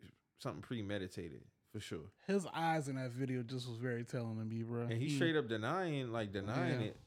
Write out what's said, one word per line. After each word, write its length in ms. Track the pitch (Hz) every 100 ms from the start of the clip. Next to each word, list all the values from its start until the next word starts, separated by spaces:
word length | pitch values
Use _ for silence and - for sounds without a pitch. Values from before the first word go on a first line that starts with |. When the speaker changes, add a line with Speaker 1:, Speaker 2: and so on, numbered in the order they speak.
| - - _ _
Speaker 1:
something 220 | 131 113
premeditated, 840 | 104 120 98 101 92 - 85 65 - _ _
for 80 | 107
sure. 320 | - 87 82 - -
Speaker 2:
His 200 | 196 156
eyes 420 | 156 165 160 139
in 60 | 131
that 160 | 127
video 320 | 120 135 127
just 240 | 120 131 123
was 100 | 113
very 260 | 127 117
telling 360 | 120 131 113 110
to 40 | 110
me, 180 | 113
bro. 180 | 113 117
Speaker 1:
And 100 | 120
he 140 | 117 147
Speaker 2:
He 60 | 143
Speaker 1:
straight 220 | 165 156
up 100 | 120
denying, 640 | 110 113 175 180 143 123
like, 220 | 113 104
denying 480 | 98 98 131 127 127
Speaker 2:
Yeah. 60 | 107
Speaker 1:
it, 120 | -